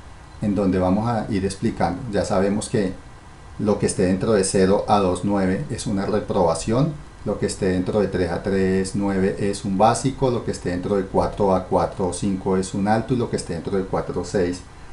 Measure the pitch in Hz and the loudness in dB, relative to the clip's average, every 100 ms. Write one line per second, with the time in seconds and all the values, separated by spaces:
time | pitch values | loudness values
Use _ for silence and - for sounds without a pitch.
0 | - - - - 107 98 95 92 90 101 | -18 -18 -18 -4 -2 2 2 2 2 2
1 | 117 113 - 101 95 - 113 - 90 87 | 2 -2 -2 -2 -2 -2 -4 0 -2 -2
2 | - 98 87 98 101 107 - 113 92 92 | -2 -2 0 2 2 0 0 0 -2 -4
3 | - - - - - - 107 101 107 - | -14 -20 -20 -20 -18 -4 0 2 0 2
4 | 92 95 107 107 95 101 95 98 - 104 | 2 2 2 2 4 4 4 4 4 4
5 | 92 90 101 101 92 95 147 110 - 98 | 4 0 0 0 0 0 -2 -6 -4 -2
6 | 98 104 - 104 85 80 - 117 160 151 | 0 -2 0 2 2 2 0 2 2 0
7 | - - 110 98 101 - 98 92 90 104 | -12 -10 -6 -2 -2 0 0 2 2 2
8 | 95 - 87 - 104 95 95 95 95 101 | 2 0 0 -2 0 2 2 2 0 -2
9 | 101 95 95 107 101 98 104 95 110 120 | 0 2 0 0 -2 -2 -2 4 4 4
10 | 135 - 131 113 - 95 92 90 98 101 | 0 0 0 0 -4 -6 -4 -4 0 0
11 | 92 92 90 - 101 92 - 92 - - | 0 0 0 0 2 2 2 0 0 -2
12 | 92 87 101 95 98 95 92 101 98 110 | -4 -2 -2 -2 0 0 0 -2 2 2
13 | - 123 110 - - 85 85 95 92 - | 2 0 0 -2 -4 -6 -2 -2 -2 -2
14 | - 92 87 104 90 90 - - - | -2 -4 -2 0 0 -2 -10 -18 -16